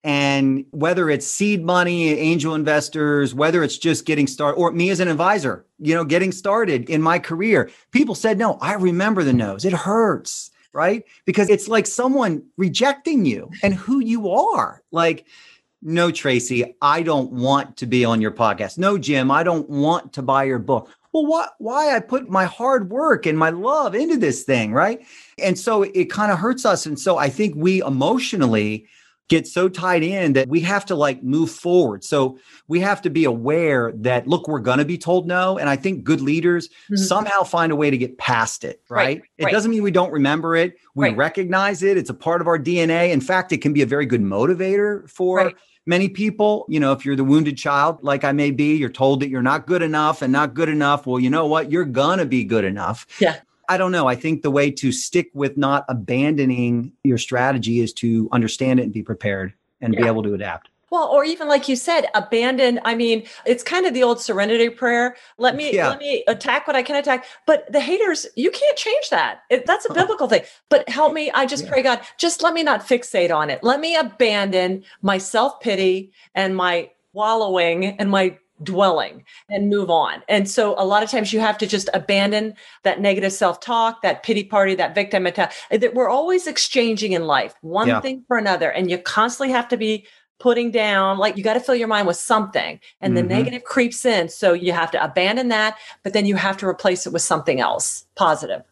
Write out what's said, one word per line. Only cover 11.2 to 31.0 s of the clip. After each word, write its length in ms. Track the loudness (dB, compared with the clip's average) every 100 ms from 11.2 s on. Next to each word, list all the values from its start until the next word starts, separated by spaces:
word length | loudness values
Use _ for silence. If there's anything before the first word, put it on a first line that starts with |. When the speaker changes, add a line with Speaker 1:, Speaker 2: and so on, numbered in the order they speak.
Speaker 1:
Because 260 | -2 0 4
it's 160 | 2 2
like 180 | 0 0
someone 580 | -2 0 2 0 -2 -8 -4
rejecting 720 | -2 2 0 0 0 2 2
you 240 | -2 -10 -2
and 120 | -2
who 240 | -2 0 -2
you 320 | 0 -2 0
are. 520 | 2 2 0 -2 -6 _
Like, 340 | 0 0 0 _ -20 -20 _ _ _
"No, 280 | -4 0 2
Tracy, 640 | 0 0 0 0 -2 -2 0
I 220 | 0 2
don't 300 | 2 0 0
want 440 | -2 2 2 0 -10
to 80 | -2
be 180 | 2
on 160 | 2 2
your 80 | 0
podcast. 460 | 0 0 0 -6 -2
No, 180 | 0 0
Jim, 320 | 0 0 2
I 120 | 2
don't 260 | 2 -2 -2
want 440 | -2 0 0 -4
to 80 | -8
buy 220 | 0 0
your 140 | 2 -2
book." 280 | 0 -2 -2 _ _
Well, 140 | -2 0
what, 280 | 0 -2 _
why 380 | -4 0 0 0
I 40 |
put 280 | -2 -6 -2
my 160 | 0
hard 460 | 0 -2 0 0 0
work 340 | -2 2 2
and 120 | 2 2
my 100 | 0
love 460 | 0 -2 0 0
into 240 | -2 -2 0
this 240 | 0 -2
thing, 280 | 0 0 2
right? 260 | 0 0 -2 -12 -20 -20 -4
And 160 | -2 -2
so 240 | 0 0
it 300 | 0 0 -2
kinda 240 | -2 0 0
hurts 300 | 0 0 0
us. 180 | 0
And 160 | -2 -4
so 160 | 0 2
I 140 | 0
think 240 | 0 -2 0
we 240 | 0 2
emotionally 1040 | 0 0 0 0 -2 0 2 2 0 -6 _ _ _ _ _
get 180 | 0 0
so 220 | 0 0
tied 320 | 0 0 0
in 320 | 0 -2 2
that 140 | 2 2
we 120 | -2
have 240 | 0 -4 -2
to, 80 |
like, 280 | 0